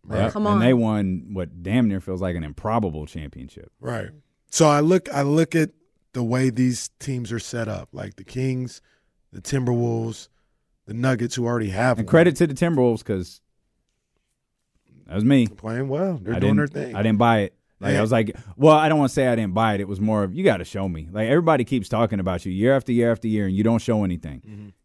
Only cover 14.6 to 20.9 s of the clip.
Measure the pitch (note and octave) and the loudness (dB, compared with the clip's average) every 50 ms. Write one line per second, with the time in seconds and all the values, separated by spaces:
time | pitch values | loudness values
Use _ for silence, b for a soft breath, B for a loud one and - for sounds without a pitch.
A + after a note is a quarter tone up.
14.6 | _ _ _ _ _ _ _ C2+ _ - D#2+ G2+ G#2+ B2+ C#3+ C3+ A#2 G#2 G#2+ - | _ _ _ _ _ _ _ _ _ -6 -4 0 4 6 6 6 4 2 -2 -8
15.6 | - A2 A2+ A#2+ C3+ C3+ C3+ D3+ F#3+ G3 F3 B2+ F2+ G2+ A#2 F2+ F#2+ G2+ G#2+ G#2 | -10 -8 -6 -6 -4 -4 -2 -2 -2 -2 -4 -6 -4 -4 -2 2 2 4 4 4
16.6 | D3 C#3 - - D2 - - F#2+ G#2+ A2+ G#2+ G2+ A#2+ A#2 A#2 G#2+ G2+ F#2 _ _ | 2 0 -4 -8 -8 -6 -4 0 2 2 4 4 4 4 4 2 2 -2 _ _
17.6 | _ _ _ _ G2 G2+ G2+ G2+ A2 A2 B2 A2+ A2 G#2 - B B B B - | _ _ _ _ -2 0 2 2 2 2 2 0 0 -2 -6 B B B B 4
18.6 | C#3+ D#3 D#3 D3+ D#3 D3+ D#3+ D3+ C#3+ B2 - D3+ C3 B2+ A#2+ A2+ A2 F#2+ F2+ A2 | 6 6 8 8 6 4 4 2 2 2 2 0 2 2 2 0 -2 -2 0 2
19.6 | A2+ A2 G#2 G2 G2+ F#2+ G2+ F#2 G#2 G#2+ A2 G#2+ G2+ F#2+ F#2 E3 F#3+ F3 A2 F2+ | 2 2 0 -2 -4 -6 -4 -2 0 0 0 0 0 -2 -4 0 2 2 2 2
20.6 | E2 - - F#2+ G2 F#2+ | -4 -8 -6 -6 -4 -4